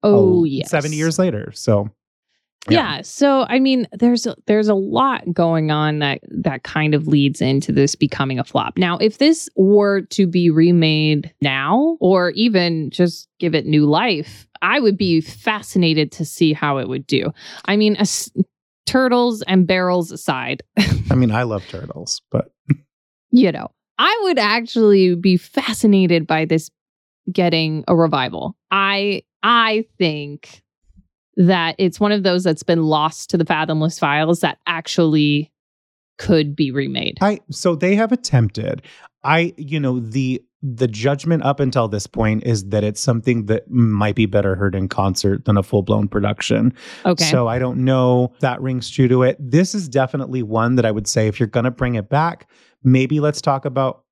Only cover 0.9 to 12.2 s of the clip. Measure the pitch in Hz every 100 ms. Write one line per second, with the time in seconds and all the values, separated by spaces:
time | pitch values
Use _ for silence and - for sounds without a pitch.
0.9 | 151 160 156 185 110 - - - 104 104
1.9 | _ _ _ _ _ _ _ - 330 233
2.9 | 143 190 - 285 269 247 247 269 254 233
3.9 | - 240 240 240 - - 214 214 196 196
4.9 | 220 269 254 - 170 170 165 156 151 151
5.9 | 151 147 139 - - - 135 - - 156
6.9 | 151 156 147 143 - 127 135 - 147 143
7.9 | - 147 - 135 127 - - - - 180
8.9 | 170 220 - 285 320 - - 190 208 202
9.9 | 196 - - 190 180 175 156 170 175 160
10.9 | 156 156 151 - _ 147 135 139 214 302
11.9 | 330 180 190